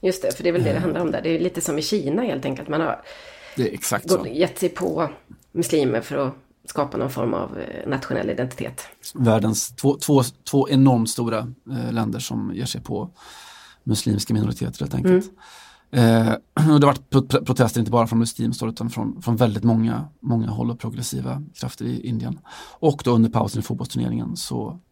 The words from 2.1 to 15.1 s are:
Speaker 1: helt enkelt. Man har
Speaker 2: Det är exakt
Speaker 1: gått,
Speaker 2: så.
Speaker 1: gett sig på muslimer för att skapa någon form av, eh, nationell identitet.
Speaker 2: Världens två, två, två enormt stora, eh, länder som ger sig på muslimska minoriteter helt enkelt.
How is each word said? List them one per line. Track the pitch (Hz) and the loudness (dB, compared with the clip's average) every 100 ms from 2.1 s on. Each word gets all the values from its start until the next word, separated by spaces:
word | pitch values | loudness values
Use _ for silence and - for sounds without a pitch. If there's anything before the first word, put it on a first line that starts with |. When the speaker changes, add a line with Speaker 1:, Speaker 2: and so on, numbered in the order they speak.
| 165 | 0
Speaker 1:
helt | 247 143 | 0 -2
enkelt. | 135 131 - | -4 -6 -4
Man | 151 | -2
har | 160 - - - - - - - | -2 -4 -8 -20 -20 -20 -16 -2
Speaker 2:
Det | 123 | -2
är | |
exakt | - - - 165 | -2 -2 -4 2
Speaker 1:
gått, | 185 | 0
Speaker 2:
så. | - | 0
Speaker 1:
gett | 127 170 - | 0 0 0
sig | 180 | -4
på | - 185 156 156 - _ - _ | -2 -4 -2 -4 -6 _ -20 _
muslimer | - 170 160 135 117 | -4 0 2 2 0
för | 117 139 135 | -2 -2 -2
att | 135 _ _ | -4 _ _
skapa | - - 143 - | -10 -4 -2 -2
någon | 131 | -4
form | 127 123 | -2 -2
av, | 92 92 - | -2 -4 -8
eh, | - - - | -10 -10 -6
nationell | 143 - - - | -6 -4 -4 -2
identitet. | - 131 - - 123 - _ - | -2 -4 -6 -10 -10 -16 _ -18
Speaker 2:
Världens | - 120 110 107 107 - - | 0 4 4 2 -2 -4 -2
två, | 139 143 | 0 0
två, | - 143 127 - - | 4 4 2 -4 -2
två | 143 135 | 0 2
enormt | 135 135 123 113 | 6 6 6 0
stora, | - 117 110 117 127 - | -2 -2 -2 -6 -12 -10
eh, | 127 120 | -6 -4
länder | 117 110 - | -2 -2 -4
som | 123 117 101 | -6 -6 -6
ger | 92 127 | -6 -6
sig | 120 | -8
på | 120 107 180 _ - - - - - - | -8 -8 -8 _ -20 -20 -20 -20 -20 -14
muslimska | - 104 - 104 - | -2 -2 0 -2 0
minoriteter | 113 95 - - - | 0 0 -2 -6 -6
helt | 143 | -4
enkelt. | 127 135 | -2 4